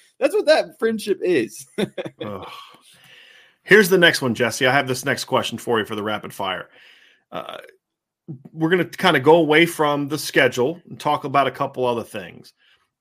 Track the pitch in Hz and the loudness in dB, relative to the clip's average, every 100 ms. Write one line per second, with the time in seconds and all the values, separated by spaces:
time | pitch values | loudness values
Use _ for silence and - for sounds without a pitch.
0 | _ - 277 427 285 277 175 - 226 220 | _ -4 -2 2 4 2 0 -4 -4 -2
1 | 214 - 180 156 110 - - - 202 - | -4 -2 0 0 -2 -8 -14 -6 -6 -6
2 | - - 110 98 - - - - _ _ | -12 -12 -12 -12 -14 -18 -20 -20 _ _
3 | _ - - - _ _ - 208 180 185 | _ -20 -20 -20 _ _ 4 4 6 4
4 | 165 - 131 113 117 - 131 139 131 127 | 4 2 -2 -2 -2 0 2 2 0 -4
5 | 135 120 - 127 - 113 120 110 101 104 | -4 -4 -2 -2 -2 -6 -2 -2 -2 -6
6 | 104 104 - - 95 90 - _ - _ | -6 -6 -8 -8 -6 -6 -10 _ -20 _
7 | _ _ _ 87 - - - _ _ _ | _ _ _ -14 -12 -16 -20 _ _ _
8 | _ _ - 135 - 156 160 180 160 - | _ _ -18 -18 -18 -4 0 0 -2 0
9 | 185 147 135 170 151 156 170 - 147 147 | 2 4 6 6 6 4 4 2 0 -2
10 | 143 151 - 165 127 123 131 175 - 135 | -4 -6 -2 2 2 2 -2 -4 -14 -8
11 | 147 143 143 139 131 135 135 127 123 117 | -4 -4 0 0 0 -2 -6 -4 -2 -2
12 | 101 104 87 - - _ _ _ _ _ | -6 -12 -14 -18 -20 _ _ _ _ _